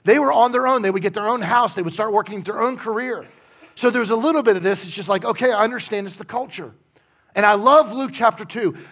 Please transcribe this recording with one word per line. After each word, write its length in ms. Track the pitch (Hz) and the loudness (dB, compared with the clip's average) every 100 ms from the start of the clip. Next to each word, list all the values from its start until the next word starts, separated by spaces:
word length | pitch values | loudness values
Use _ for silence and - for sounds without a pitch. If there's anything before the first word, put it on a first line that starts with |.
They 160 | - 269 | 2 4
were 140 | 277 | 4
on 180 | 226 240 | 4 4
their 140 | 247 254 | 2 2
own. 160 | 254 | 2
They 80 | 196 | 0
would 120 | 190 | 0
get 120 | 196 | -2
their 140 | 202 208 | -2 -2
own 120 | 247 | -2
house. 340 | 180 - 233 | 0 2 0
They 80 | - | -2
would 100 | 170 | -6
start 200 | - 214 | -4 0
working 300 | 208 202 202 | 0 -2 -4
their 180 | 185 214 | -8 -2
own 160 | 240 262 | -2 -2
career. 480 | 220 220 254 208 - _ _ _ - - | -6 -4 -4 -8 -12 _ _ _ -20 -4
So 140 | 247 | 0
there's 200 | 240 208 | 0 0
a 60 | 226 | 0
little 260 | 285 320 | 2 2
bit 140 | 226 190 | 2 2
of 80 | |
this. 200 | 180 196 | 2 -2
It's 100 | 190 | -4
just 140 | 160 180 | -8 -4
like, 160 | 196 | -2
okay, 280 | 233 - 254 | -2 -2 0
I 100 | 214 | 2
understand 440 | 220 240 - 202 196 | 0 -2 -6 -6 -8
it's 100 | - | -12
the 80 | |
culture. 500 | 180 240 269 - 135 101 _ _ _ _ _ | -10 -10 -10 -12 -16 -20 _ _ _ _ _
And 120 | 196 208 | 0 2
I 80 | |
love 380 | 208 233 302 254 | 4 6 6 4
Luke 180 | 240 262 | 0 -8
chapter 320 | 165 226 - | 0 0 0
two, 320 | 185 226 196 - - | -6 -4 -4 -4 -12